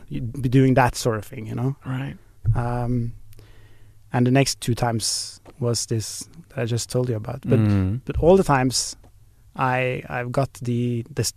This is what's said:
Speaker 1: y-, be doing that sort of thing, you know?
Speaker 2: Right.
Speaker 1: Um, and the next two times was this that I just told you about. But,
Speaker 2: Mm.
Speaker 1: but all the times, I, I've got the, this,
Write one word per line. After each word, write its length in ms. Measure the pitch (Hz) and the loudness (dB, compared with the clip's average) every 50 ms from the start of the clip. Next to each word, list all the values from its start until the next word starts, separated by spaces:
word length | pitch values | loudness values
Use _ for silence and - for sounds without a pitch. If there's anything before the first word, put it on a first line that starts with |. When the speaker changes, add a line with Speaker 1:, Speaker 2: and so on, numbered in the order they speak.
| - - | -8 -10
Speaker 1:
y-, 100 | 147 143 | -8 -8
be 280 | 131 113 113 131 120 127 | -8 -6 -6 -4 -2 4
doing 260 | 120 135 131 131 127 | 4 6 6 6 6
that 220 | 135 127 117 - | 6 4 4 2
sort 220 | - - 123 110 107 | 0 -2 -2 -2 -2
of 60 | 98 | -6
thing, 220 | - - 120 110 | -8 -12 -12 -10
you 80 | 107 117 | -8 -6
know? 220 | 117 120 135 139 - - | -4 -2 -4 -4 -6 -8
Speaker 2:
Right. 300 | 131 131 131 135 143 165 - - - _ - - 123 110 | -8 -6 -6 -6 -8 -12 -14 -20 -20 _ -4 -2 0 0
Speaker 1:
Um, 560 | 120 120 120 120 123 120 120 123 123 117 120 - - - - - - - - - - - - - - - - - - - - | 0 0 -2 -2 -2 -2 0 0 -2 -2 -4 -8 -12 -16 -18 -18 -20 -20 -20 -20 -20 -20 -20 -20 -20 -20 -20 -20 -20 -14 -4
and 140 | - 123 123 | 0 2 2
the 60 | 127 | 4
next 280 | 127 139 135 - - - | 4 4 4 2 0 -4
two 140 | - - 117 | -2 -2 0
times 680 | - 123 117 113 113 - - - - - - - - _ - - - | 0 0 0 0 -2 -2 -4 -4 -4 -6 -10 -14 -18 _ -20 -10 -4
was 260 | 127 120 117 - - | -2 -2 -2 -2 -2
this 420 | - 120 110 104 - - - - - - - - - | -2 -4 -4 -4 -6 -10 -12 -14 -16 -18 -20 -20 -12
that 100 | - - | -8 -6
I 20 | 120 | -4
just 240 | 110 120 113 - - | -2 -2 -4 -4 -2
told 180 | - 127 127 123 | -2 -2 0 0
you 80 | 113 | -2
about. 240 | 107 107 120 - - - | -4 -6 -8 -10 -8 0
But, 140 | - 113 113 | 2 4 4
Speaker 2:
Mm. 400 | 107 104 101 98 92 92 107 127 - | 6 4 4 4 2 0 -2 -4 -6
Speaker 1:
but 120 | - - - | -4 -2 2
all 180 | 151 165 190 | 6 6 6
the 60 | 196 180 | 6 6
times, 520 | - 143 131 131 131 123 - - - - - - - - - - - _ _ - - _ | 4 2 2 2 2 0 -2 -4 -4 -8 -14 -20 -20 -20 -20 -20 -20 _ _ -20 -18 _
I, 460 | - 135 127 127 127 127 127 127 - - - | -2 -2 0 0 0 -2 -2 -4 -6 -8 -8
I've 240 | - 123 123 123 | -8 -8 -6 -2
got 200 | 123 139 139 - - | 0 0 -2 -2 -4
the, 500 | - 131 120 120 120 123 120 120 117 117 - - | -6 -4 -2 -2 0 0 0 -2 -4 -6 -6 -4
this, 180 | - 113 - - | -4 -4 -4 -2